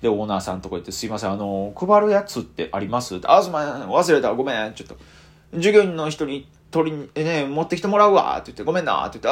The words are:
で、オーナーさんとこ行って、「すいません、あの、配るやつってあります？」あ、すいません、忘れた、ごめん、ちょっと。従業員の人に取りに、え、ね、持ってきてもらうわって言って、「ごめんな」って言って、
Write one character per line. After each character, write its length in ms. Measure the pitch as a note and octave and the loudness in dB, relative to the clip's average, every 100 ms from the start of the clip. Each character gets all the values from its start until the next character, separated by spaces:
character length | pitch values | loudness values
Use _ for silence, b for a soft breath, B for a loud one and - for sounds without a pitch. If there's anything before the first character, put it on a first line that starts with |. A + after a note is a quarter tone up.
で、 80 | A#2 | 0
オ 140 | G#2 | 0
ー 40 | G#2+ | -2
ナ 120 | F#2+ | -4
ー 20 | |
さ 160 | F#2+ F#2 | -4 -8
ん 60 | |
と 80 | F#2+ | -8
こ 60 | F2+ | -10
行 40 | |
っ 20 | |
て、 100 | E2+ | -8
「す 120 | - | -10
い 60 | A2 | -8
ま 80 | G#2+ | -6
せ 80 | G2+ | -4
ん、 60 | |
あ 40 | G2+ | -4
の、 380 | G2+ G2 G2+ - | -4 -4 -6 -6
配 240 | F#3 G#3 | 4 4
る 100 | G#3+ | 6
や 120 | G3+ | 2
つ 180 | G3+ A#2+ | 0 -8
っ 20 | |
て 260 | - - - | -10 -8 -6
あ 80 | - | -6
り 80 | G2+ | -4
ま 140 | - | -4
す？」 180 | - F3+ | -4 -6
あ、 180 | - F3+ | 4 4
す 60 | F3+ | 4
い 20 | |
ま 280 | D#3 D3 C3 | -4 -6 -8
せ 60 | |
ん、 20 | F#2+ | 0
忘 260 | C3+ E3+ | 0 4
れ 100 | D3 | 4
た、 100 | A#2 | 2
ご 100 | A#2+ | 0
め 280 | C3+ A2+ A2 | -2 -2 -4
ん、 20 | |
ち 80 | - | -8
ょ 60 | - | -18
っ 20 | |
と。 80 | - B B B B B | -20 B B B B B
従 200 | E3+ F#3+ | 0 6
業 100 | G#3 | 6
員 140 | G3 D#3+ | 6 0
の 120 | D3+ | -6
人 160 | D3+ C#3+ | -4 -6
に 200 | C#3 - _ _ | -6 -12 _ _
取 220 | E3 D#3+ | 0 0
り 40 | D3+ | -2
に、 140 | - D3+ | -8 -4
え、 80 | |
ね、 200 | D#3 D#3+ | -2 -2
持 180 | C#3 D3+ | -2 -4
っ 60 | E3 | -2
て 80 | F3 | -2
き 60 | |
て 60 | G3 | 0
も 100 | G#3 | 4
ら 80 | G#3 | 6
う 60 | |
わ 220 | F#3+ - | 6 2
っ 20 | C2+ | -2
て 100 | - | -8
言 20 | |
っ 20 | A#2 | -8
て、 60 | |
「ご 80 | G#2 | -4
め 120 | F3+ | -2
ん 20 | |
な」 200 | D3 D#2 | 0 -2
っ 60 | C#2 | -2
て 80 | - | -4
言 20 | |
っ 20 | |
て、 60 | A2+ | 4